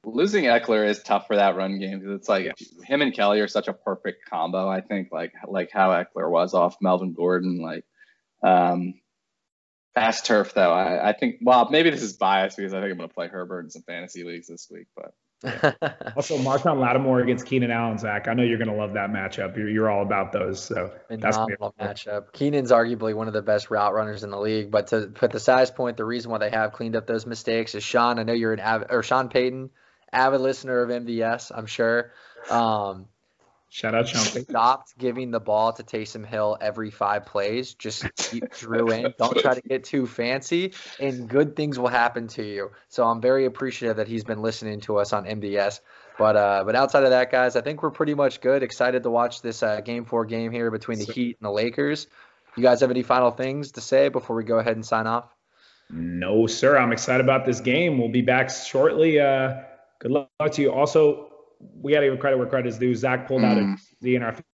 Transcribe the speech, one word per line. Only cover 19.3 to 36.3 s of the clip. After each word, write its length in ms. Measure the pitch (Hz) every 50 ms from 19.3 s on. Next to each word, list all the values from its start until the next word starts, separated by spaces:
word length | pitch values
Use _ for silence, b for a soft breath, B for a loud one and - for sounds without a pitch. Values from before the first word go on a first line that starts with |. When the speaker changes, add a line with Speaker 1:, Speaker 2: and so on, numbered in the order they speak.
| - - 98 92 -
Speaker 2:
You're, 120 | 110 107 104
you're 200 | 107 107 110 107
all 120 | 104 101
about 300 | 101 101 104 98 98 95
those, 300 | - 101 92 92 95 -
so 300 | - - 117 95 90 95 - - - _
that's 280 | 113 110 110 110 107
gonna 100 | 110 113
be 80 | 110 98
Speaker 3:
Phenomenal 200 | - 104 104 _
Speaker 2:
fun. 100 | - 107 104
Speaker 3:
matchup. 420 | 101 - - 104 104 104 101 _ -
Keenan's 380 | - 139 147 147 143 131 120
arguably 420 | 123 117 117 117 120 110 113 110 107
one 140 | 107 110
of 60 | 110 104
the 80 | 107
best 280 | 98 107 104 104 - -
route 220 | 110 104 101 104 95
runners 300 | 110 110 107 104 98 107
in 80 | 101
the 80 | 98 101
league, 320 | 104 110 110 110 104 101
but 160 | 107 107 101
to 200 | - 117 110 104
put 240 | 98 110 - - 117
the 80 | - 110
size 320 | 107 - 127 127 131 127
point, 260 | - - 131 120 117
the 80 | 120 110
reason 260 | 110 120 120 113 117
why 60 | 113
they 120 | 107 107 104
have 220 | 107 110 110 107 -
cleaned 220 | - 120 113 110
up 120 | 113 110
those 180 | - 117 110 113
mistakes 480 | 123 117 110 - 117 113 113 110 110 -
is 80 | 104 104
Sean. 360 | - - 120 120 120 120 117
I 40 | 113
know 100 | 113 117
you're 200 | 120 113 110 110
an 60 | 101
av-, 260 | 95 110 113 110 - -
or 120 | - 117 113
Sean 260 | - 135 131 131 117
Payton, 400 | - 127 127 127 127 131 131 135 b b b b b b b b
avid 300 | - 127 131 135 135 135
listener 400 | 131 135 131 - - 131 127 123
of 80 | 123 117
M 160 | 120 123 120
V 180 | 117 117 113 113
S, 280 | 113 117 117 - - -
I'm 120 | 117 110
sure. 440 | 110 - - 117 113 117 120 120 B B B B B B B - -
Um, 560 | 107 117 117 113 110 104 101 98 95 95 95 _ _ _ _ _ _ _ _ _ _ _ _ _
Speaker 2:
Shout 220 | - - - 110 110
out, 140 | 113 123
Sean 180 | 127 - 117 110
Payton. 200 | 107 - 123 123
Speaker 3:
stopped 520 | - - 113 113 123 135 135 - - _
giving 320 | _ 123 123 117 127 131 123
the 100 | 117 113
ball 340 | 110 107 104 107 110 113 113
to 100 | - -
Taysom 420 | - - 110 107 104 - 113 107
Hill 320 | 107